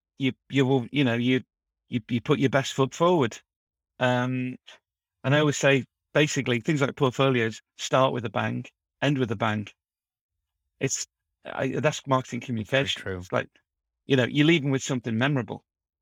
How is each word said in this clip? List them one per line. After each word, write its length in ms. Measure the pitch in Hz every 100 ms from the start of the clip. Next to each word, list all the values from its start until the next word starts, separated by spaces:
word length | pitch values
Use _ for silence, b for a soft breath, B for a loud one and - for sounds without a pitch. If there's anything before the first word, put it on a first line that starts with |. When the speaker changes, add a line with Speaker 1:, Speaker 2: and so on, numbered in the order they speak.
| _ -
Speaker 1:
you, 140 | 131 - -
you 160 | 135 131
will, 200 | 135 117
you 120 | 139
know, 100 | 127
you, 280 | 117 123 127 - _ _ _ -
you, 100 | 120 -
you 120 | 123
put 180 | - 131
your 120 | 131
best 220 | 135 127
foot 200 | - 131
forward. 440 | - 170 180 117 - _ _ _ _ _ -
Um, 580 | 127 123 127 127 127 127 - B _ _ _ _
and 100 | 131
I 60 | 147
always 160 | 151 -
say, 260 | 139 139 - _ _
basically, 460 | 147 151 147 127 120
things 200 | 175 151
like 160 | 135 -
portfolios 640 | 135 - 135 123 113 110 _ -
start 340 | - 135 131
with 100 | 127
a 60 | 110
bang, 340 | 120 110 123 123 _ _ -
end 160 | 135 139
with 120 | 113
a 40 | 104
bang. 320 | 110 107 101 _ _ _ _ _ _ _ _ _ _ -
It's, 260 | 135 - - _ _ _
I, 240 | - - 131 131
that's 260 | 147 - 143
marketing 340 | 131 - 120
Speaker 2:
Very 60 | -
Speaker 1:
communication. 460 | 113 101 135 139
Speaker 2:
true. 260 | - 98 92
Speaker 1:
It's 140 | 90
like, 160 | 123 - _ _ _ _ _ -
you 100 | 131
know, 80 |
you 200 | 120 139
leave 180 | 151 170
them 80 | 139
with 120 | 135
something 340 | - 131 123 110
memorable 460 | 135 139 107 104 _ _ _ _